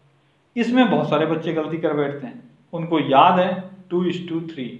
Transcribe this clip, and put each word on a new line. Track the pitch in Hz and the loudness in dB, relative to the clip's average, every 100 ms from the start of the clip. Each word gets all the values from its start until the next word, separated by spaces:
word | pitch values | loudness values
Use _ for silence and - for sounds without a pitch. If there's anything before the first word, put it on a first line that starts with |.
| _ _ _ _ _ 240 | _ _ _ _ _ -4
इसमें | 226 254 226 | 2 4 4
बहुत | 151 147 | 2 2
सारे | 151 156 | 0 2
बच्चे | 160 170 | -2 -2
गलती | 165 151 170 | -2 -2 -2
कर | 160 | 0
बैठते | 147 139 139 120 | 0 -2 -4 -12
हैं, | - - _ - | -16 -20 _ -12
उनको | 170 165 160 | -8 -2 0
याद | 135 135 175 180 | 4 6 6 4
है | 185 185 - - - | 0 -2 -10 -18 -6
two | 180 | -2
is | 175 - | -2 -4
to | - 165 160 | -6 -8 -8
three | 143 117 | -10 -12